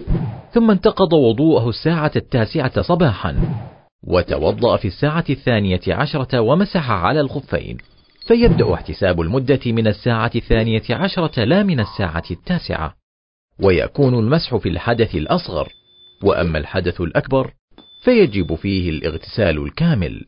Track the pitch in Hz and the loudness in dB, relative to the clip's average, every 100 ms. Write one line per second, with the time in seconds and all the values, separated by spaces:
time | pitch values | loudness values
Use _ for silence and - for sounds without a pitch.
0 | - - - - - 233 226 190 214 - | -2 -2 -4 -10 -4 2 4 4 2 2
1 | 180 165 117 110 160 135 117 110 156 165 | 2 4 4 4 2 2 0 -2 -2 0
2 | 151 123 - 127 107 160 127 104 - 170 | 0 -2 -2 0 0 -2 -2 -2 0 2
3 | 160 95 87 71 - 107 - - _ _ | 2 0 -4 -2 -2 -4 -10 -18 _ _
4 | 95 87 85 71 85 107 117 90 104 - | -2 0 0 0 0 2 2 0 -2 -2
5 | 147 165 160 135 131 113 98 90 95 87 | -2 -2 -2 -2 0 0 0 0 -2 -2
6 | 147 151 127 127 110 160 202 185 127 98 | -2 -4 -2 0 2 2 2 -2 -2 0
7 | 90 151 139 135 - 82 - 60 - _ | 0 0 0 -4 -6 -6 -6 -12 -16 _
8 | _ _ - 233 233 151 107 85 - - | _ _ 2 4 4 4 2 -2 -4 -2
9 | 95 85 82 131 127 135 123 113 110 101 | 0 0 0 0 0 0 0 0 0 0
10 | 120 113 117 117 - 113 113 110 - - | -2 0 -2 -2 0 0 2 -2 -2 -2
11 | 190 185 160 135 110 185 202 139 98 - | -2 -2 -2 0 2 2 2 0 -2 -4
12 | 90 80 - - - 175 - 160 156 - | -4 -4 -8 -8 -6 -6 -4 -6 -6 -10
13 | _ _ _ _ _ - 98 85 57 - | _ _ _ _ _ 0 2 2 0 0
14 | 131 123 110 160 - 113 95 85 113 117 | 2 2 2 0 0 -4 -2 -4 -2 0
15 | 110 85 76 170 - 82 69 - _ _ | 0 -2 -2 -2 -2 -6 -6 -10 _ _
16 | _ - 98 - 85 78 76 - 87 - | _ -2 0 2 0 -2 -4 -4 -2 -4
17 | 85 - - 135 131 - _ _ - _ | -2 -2 0 -2 -2 -10 _ _ -20 _
18 | 254 233 160 98 85 82 98 95 90 78 | 2 4 4 2 -2 -4 -2 -2 -2 -2
19 | 80 80 - - 95 76 71 - 170 120 | -4 -6 -6 0 0 0 -4 0 0 2
20 | 78 53 | -2 -6